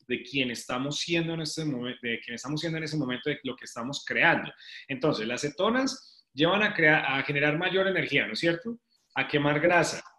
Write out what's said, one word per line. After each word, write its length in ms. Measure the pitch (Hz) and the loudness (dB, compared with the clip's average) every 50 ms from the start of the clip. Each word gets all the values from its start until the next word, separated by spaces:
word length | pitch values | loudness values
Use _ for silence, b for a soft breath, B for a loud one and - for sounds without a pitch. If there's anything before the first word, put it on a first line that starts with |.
| _ | _
de 160 | - 123 123 | -6 -6 -6
quien 300 | - - 139 139 127 123 | -6 -4 -4 -2 -2 -2
estamos 460 | 117 113 - - 127 127 135 147 143 - | -4 -6 -6 -6 -4 -4 -2 -4 -4 -4
siendo 340 | - 170 170 170 165 165 165 | -2 0 0 0 0 -2 -4
en 60 | 160 | -4
este 240 | 156 151 - 160 156 | -6 -6 -6 -4 -4
momen-, 340 | 147 131 120 120 127 120 - | -4 -4 -4 -4 -6 -8 -6
de 200 | 123 117 117 113 | -6 -4 -4 -4
quien 160 | - 120 117 | -6 -10 -12
estamos 240 | 113 - 135 151 151 | -10 -6 -6 -4 -4
siendo 180 | 165 170 160 160 | -4 -4 -4 -4
en 60 | 160 | -6
ese 120 | 151 151 | -4 -2
momento, 320 | 156 131 127 123 123 - 147 | -2 -2 -2 -4 -4 -4 -4
de 120 | 143 - | -4 -4
lo 140 | - 127 117 | -6 -8 -8
que 80 | - 117 | -8 -12
estamos 400 | - - 117 117 135 139 - - | -14 -10 -10 -8 -8 -8 -8 -8
creando. 460 | - 120 117 147 170 151 107 82 76 B B B B B B B | -2 0 4 4 4 4 4 0 -6 B B B B B B B
Entonces, 400 | - 135 127 - 151 - 107 107 | -10 -4 0 0 0 0 0 -2
las 140 | 117 123 123 | -4 -4 -4
cetonas 880 | - 147 - - 190 220 233 262 269 262 - - - - - _ _ _ | -4 -4 -2 0 0 2 2 2 0 -2 -4 -8 -14 -20 -20 _ _ _
llevan 300 | - 127 165 170 190 208 | 0 2 4 4 4 4
a 100 | 214 202 139 | 2 2 2
crea-, 440 | - 160 151 156 - - 135 139 139 | 4 6 6 6 6 4 0 -2 -2
a 40 | - | -2
generar 340 | 151 143 139 147 151 151 165 | -2 0 2 2 2 2 2
mayor 300 | 180 180 175 190 190 190 | 0 2 2 2 2 2
energía, 380 | 185 165 131 123 143 135 107 | 2 0 0 2 2 0 0
¿no 80 | 104 107 | 0 -2
es 40 | - | 0
cierto? 400 | 170 170 165 165 - 233 233 - _ _ _ _ _ _ - | 0 0 0 0 -4 -8 -10 -10 _ _ _ _ _ _ -4
A 100 | 131 135 | -4 -2
quemar 320 | - - 143 143 147 147 147 | 0 0 2 2 2 2 4
grasa. 420 | 160 175 180 170 156 - - - - - - | 4 6 6 6 4 2 0 -6 -10 -14 -20